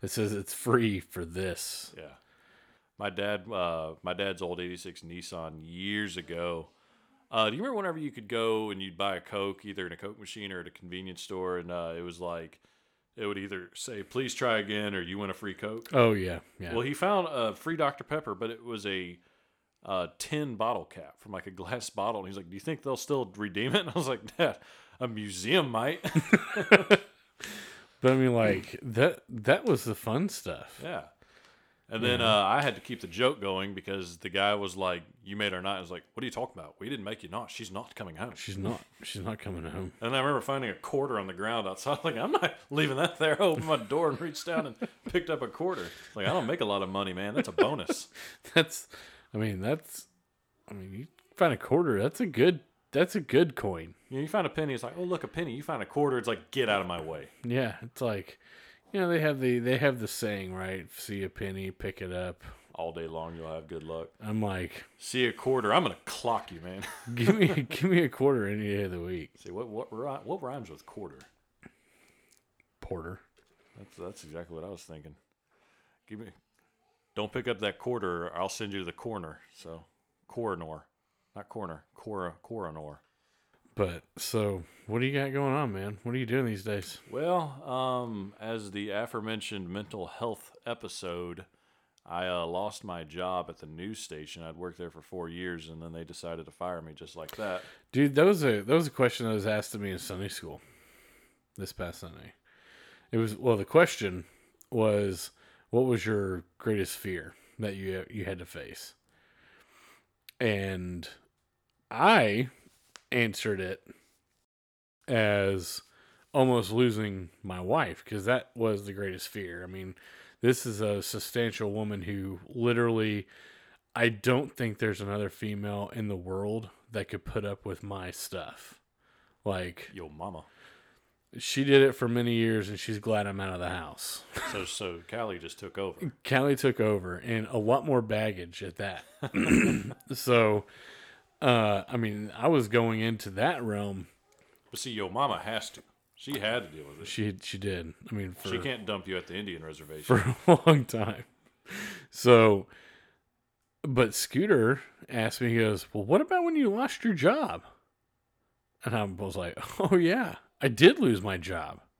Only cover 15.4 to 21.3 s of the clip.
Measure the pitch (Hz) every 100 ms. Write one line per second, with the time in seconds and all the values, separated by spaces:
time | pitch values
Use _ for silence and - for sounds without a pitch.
15.4 | 104 92 104 113 117 143 117 104 92 85
16.4 | - _ 95 113 131 143 185 202 170 143
17.4 | 113 101 - 165 147 - - 151 151 95
18.4 | 113 113 117 113 101 95 90 87 _ _
19.4 | _ _ _ _ - 95 87 - - 151
20.4 | 147 110 110 113 80 - 73 - 104